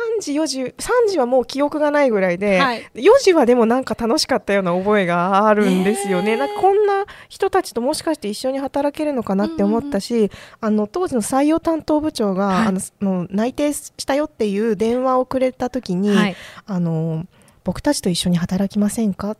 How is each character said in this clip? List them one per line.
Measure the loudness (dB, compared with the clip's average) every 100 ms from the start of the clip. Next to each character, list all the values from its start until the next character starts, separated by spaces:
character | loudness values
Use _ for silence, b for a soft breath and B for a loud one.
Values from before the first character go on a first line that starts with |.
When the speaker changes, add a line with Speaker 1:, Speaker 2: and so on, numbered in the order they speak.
| -4 -4
Speaker 1:
時、 | -2
四 | -2 -2
時、 | -4 -6 -8
三 | -2 2 2
時 | 2
は | 2
も | 2
う | 0
記 | -2
憶 | -2 0
が | 0
な | 2
い | 2
ぐ | 2
ら | 0
い | 0
で、 | 2 2
Speaker 2:
は | 2
い。 | -2 -10 2
Speaker 1:
四 | 6 6
時 | 6
は | 4 4
で |
も | 4 4
な | 2
ん |
か | -2
楽 | -4 0 0
し | 0
か | -2
っ |
た | 0
よ | 0
う |
な | 0 0
覚 | 2 2
え | 2
が | 0 2 4 4
あ |
る | 4 4
ん | 2
で | 2
す | 0 0
よ | 0
ね。 | 0
Speaker 2:
ね |
ー。 | 0
Speaker 1:
な | -2
ん | 0
か |
こ | 2
ん | 4 2
な | 0 -4 B B
人 | -4 -2
た | 0
ち | -2 -4
と |
も | -4
し | -2
か | -4 -4
し |
て | -4
一 |
緒 | -6 -4
に | -4
働 | -4 -2 -4 -2
け | -4
る |
の | -4
か | -2 -2
な | -2
っ |
て | 0
思 | 0 0
っ |
た | -2 -6
し、 | -2 0
Speaker 2:
う |
ん |
う | 0
ん。 | B B B
Speaker 1:
あ | -2
の、 | -2 -2
当 | -4 -2
時 |
の | -2
採 | 0 0
用 | 2 2
担 | 0 -4
当 | 0 -2
部 | -2
長 | -2 -2
が、 | 0 0
Speaker 2:
は | 0
い。 | 0
Speaker 1:
あ |
の、 | -2
そ | -6 -6
の、 | -4 -4 -4
内 | -2 -4
定 | -2 -2
し | -4 -10 -12 -4
た | -2
よ | -2
っ |
て | -4 -2
い | 0
う | 0 0
電 | 0 0
話 | 0 0
を | 0
く | -2
れ | -2
た | -2 -6
時 | -6 -4
に、 | -2 2 2
Speaker 2:
は | 2
い。 | -4 B B -8
Speaker 1:
あ | -4
の、 | -2 -2 -2 -6 -8 b b b
「僕 | -8 -4
た | -2
ち | -2
と | -2
一 | -2
緒 | 0
に | 0
働 | 0 -2 -2
き | 0
ま | -2
せ | 0 -4
ん |
か？」 | -4 -8